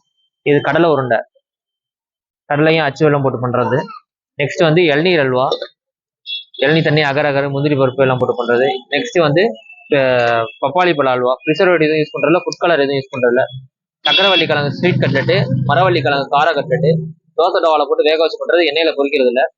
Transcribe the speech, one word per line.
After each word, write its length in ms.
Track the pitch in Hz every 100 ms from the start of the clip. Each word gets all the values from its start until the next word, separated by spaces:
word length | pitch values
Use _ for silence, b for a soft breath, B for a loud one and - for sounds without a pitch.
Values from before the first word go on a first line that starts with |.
| _ _ _ _ 139
இது 120 | 143
கடலை 280 | 139 156 170
உருண்டை, 280 | 139 127 113 - _ _ _ _ _ _ _ _ _ _ _ -
கடலையும் 360 | 147 156 160 147
அச்சு 160 | 135
வெல்லம் 200 | 156 147
போட்டு 160 | 135 120
பண்றது. 380 | 123 123 117 131 180 - - _ _ -
நெக்ஸ்ட் 240 | 143 -
வந்து 200 | 165 160
இளநீர் 380 | 170 143 180 170
அல்வா, 240 | 135 127 139 - - _ _ _ _ _ - - - -
இளநீர் 280 | 135 160 156
தண்ணி, 160 | 151
அகர் 260 | 147 139 147
அகர், 200 | 139 143
முந்திரி 260 | 139 147 143
பருப்பு 280 | 131 127
எல்லாம் 160 | 131 123
போட்டு 160 | 123 120
பண்றது. 300 | 117 120 135 - -
நெக்ஸ்ட் 280 | 143 160 180
வந்து, 240 | 156 151 220 277 - - -
அஹ், 540 | 143 131 123 117 117 113 -
பப்பாளி 340 | 139 156 180
பழ 140 | 151 135
அல்வா, 220 | 127 123 131
ப்ரிசர்வேட்டிவ் 480 | - 156 185 170 151
எதுவும் 140 | 156
யூஸ் 120 | 151
பண்றதில்ல, 260 | 143 143 175
ஃபுட் 200 | 160 -
கலர் 220 | 175 156
எதுவும் 180 | 139 139
யூஸ் 120 | 131
பண்றதில்ல. 320 | 131 123 123 - 131 - _ _ _
சக்கரவள்ளி 420 | - 175 196 175 156
கிழங்கு 300 | 151 143 -
ஸ்வீட் 260 | 180 -
கட்லெட்டு, 340 | 151 - 131 190 - - -
மரவள்ளி 340 | 147 185 170
கிழங்கு 280 | 147 143 135
கார 200 | 143 160
கட்லெட்டு, 380 | 143 135 127 156 160 - - _
தோசை 240 | - 175 185
டவால 240 | 165 156
போட்டு 200 | 139 160
வேக 140 | 151 160
வச்சு 180 | 160 156
பண்றது, 240 | 135 170
எண்ணெயில 280 | 160 147 160
பொரிக்கிறது 380 | 139 139 143 123
இல்ல. 120 | 120 160